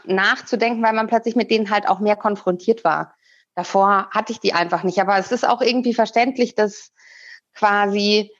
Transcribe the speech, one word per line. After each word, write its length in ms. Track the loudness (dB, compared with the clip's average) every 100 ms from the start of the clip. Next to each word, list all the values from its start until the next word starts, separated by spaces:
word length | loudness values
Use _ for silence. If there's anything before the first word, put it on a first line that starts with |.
| -2
nachzudenken, 760 | 0 2 0 -2 -2 0 0
weil 120 | 0
man 140 | 0 0
plötzlich 280 | 0 0 -2
mit 160 | 0
denen 180 | 0 0
halt 180 | -2 0
auch 120 | 0
mehr 160 | 0 0
konfrontiert 680 | 0 -2 -4 -4 0 0
war. 300 | 0 -2 -4 _ _ _ _ -10
Davor 540 | -2 2 4 2 0
hatte 200 | -4 -4
ich 80 | -4
die 140 | -2
einfach 300 | 0 0 -2
nicht. 160 | -2 -2
Aber 180 | 0 0
es 140 | 0
ist 160 | -2 0
auch 140 | 0
irgendwie 320 | 0 0 -2
verständlich, 640 | 0 0 2 0 0 -2 0
dass 360 | -2 -2 -20 _ -20 -20 -20 -20 _
quasi 800 | -2 0 2 0 0 2 0 0 -12